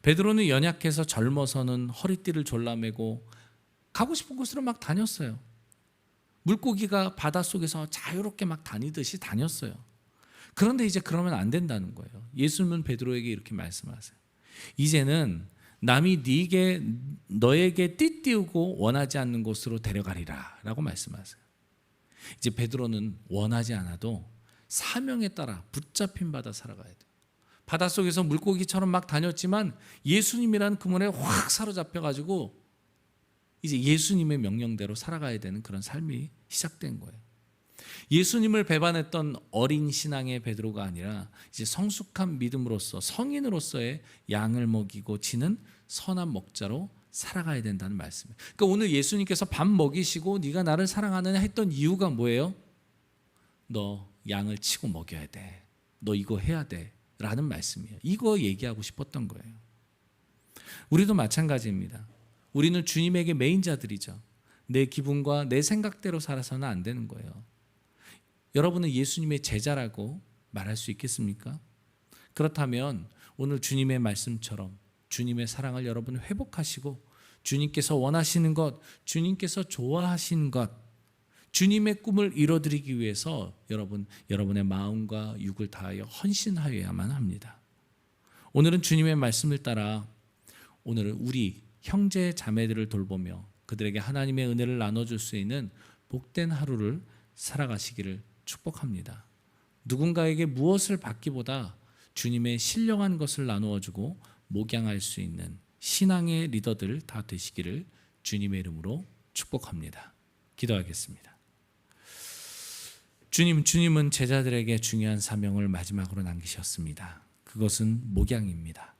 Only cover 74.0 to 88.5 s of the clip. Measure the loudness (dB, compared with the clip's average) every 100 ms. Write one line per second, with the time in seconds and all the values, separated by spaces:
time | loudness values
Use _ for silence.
74 | 2 0 -4 -6 -6 -10 -10 -14 _ _
75 | _ -4 -2 -2 -4 -4 -6 -4 -4 -4
76 | -4 -8 -6 -6 -6 -4 -4 -4 -8 -10
77 | _ _ -20 _ -2 0 2 0 2 2
78 | 4 4 4 4 4 4 0 -2 -18 -18
79 | -4 0 0 0 -2 -4 -6 -4 0 0
80 | 2 0 0 2 2 2 -2 -4 -20 _
81 | _ _ _ _ _ 4 6 6 4 2
82 | 2 4 4 4 6 6 4 -2 -2 -2
83 | 0 -2 -4 -4 -6 -10 _ -4 -4 -6
84 | -8 -14 _ 0 2 2 2 0 -2 -4
85 | -4 -6 -6 -6 -8 -6 -8 -8 -8 -8
86 | -10 -4 0 0 0 -2 -2 -2 -4 -4
87 | -2 -2 -2 -4 -10 -20 _ _ _ _
88 | _ _ _ _ -2